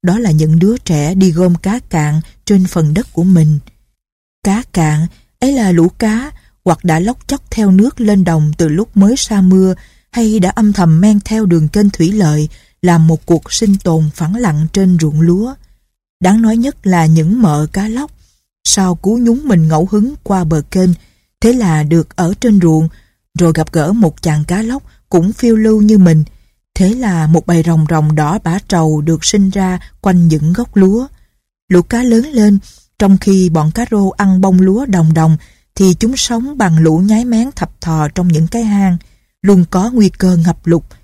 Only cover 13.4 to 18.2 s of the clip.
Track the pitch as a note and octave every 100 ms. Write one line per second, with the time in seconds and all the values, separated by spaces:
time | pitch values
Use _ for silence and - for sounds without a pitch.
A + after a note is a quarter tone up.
13.4 | - - G#3+ G3 F#3 D#3+ D3+ - D#3+ A3
14.4 | A3+ D3+ D#3+ G3 F#3+ F3 D#3 D3+ E3 F3+
15.4 | A#3+ C#4 _ _ _ _ _ _ F3+ A3
16.4 | A3+ A#3 C4 - G3 F3 D#3+ D#3+ D#3+ A#3+
17.4 | G3+ D3 D3+ F#3+ G#3+ A#3 D4+ _